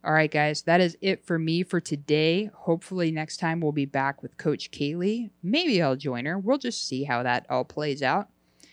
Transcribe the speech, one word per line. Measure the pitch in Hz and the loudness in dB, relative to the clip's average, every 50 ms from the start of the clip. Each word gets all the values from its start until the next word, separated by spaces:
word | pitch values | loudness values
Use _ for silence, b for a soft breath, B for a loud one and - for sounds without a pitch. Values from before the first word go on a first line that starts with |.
| - | 0
All | 175 | 2
right, | 156 156 156 156 | 4 4 4 2
guys, | - 151 147 151 151 - | 2 2 2 2 0 -2
that | - 165 165 180 | 2 4 4 6
is | 180 170 170 - | 4 2 0 -2
it | - 190 180 - _ | -2 -2 -2 -2 _
for | - 175 165 | -2 -2 0
me | 160 160 165 170 | 2 2 0 0
for | 185 - - 175 | 0 0 -2 -2
today. | - - 156 147 143 - 147 156 156 165 165 190 214 208 | -2 -2 -6 -6 0 2 2 4 4 4 2 2 0 -4
Hopefully | - - - 175 170 170 - - 190 185 175 160 | -10 -6 -2 -2 -2 -2 -2 -8 -2 0 0 0
next | 160 156 156 156 - - | 0 -2 -6 -6 -6 -4
time | 175 165 160 170 | -2 -2 0 0
we'll | 160 151 | 0 0
be | 147 143 139 | 0 0 -2
back | 139 - 135 135 139 139 - | 0 -2 0 0 0 -2 -4
with | - - _ | -12 -14 _
Coach | - - 156 147 - - - | -4 -2 -2 -2 -2 -6 -14
Kaylee. | - - 147 143 160 175 175 202 220 233 233 202 _ _ | -6 -4 -4 -4 -2 0 0 0 0 -2 -6 -8 _ _
Maybe | - 175 240 320 359 330 226 170 | -4 0 0 2 2 2 2 4
I'll | 165 135 131 | 4 2 0
join | 135 143 147 123 120 127 | 0 -2 -6 -4 -4 -4
her. | 151 175 196 | -4 -4 -2
We'll | 190 214 269 285 | 0 0 0 0
just | - 240 - - - | 0 -6 -6 -6 -6
see | - 135 127 139 | -6 -4 -6 -2
how | 143 123 120 | -2 0 0
that | 127 123 120 - - - | 2 2 0 0 -2 -2
all | 131 127 123 | -2 -2 -2
plays | - - 156 151 151 135 143 | -4 -6 -6 -4 -4 -2 0
out. | 139 127 147 190 202 _ _ b b b b b b b | 0 0 0 0 -2 _ _ b b b b b b b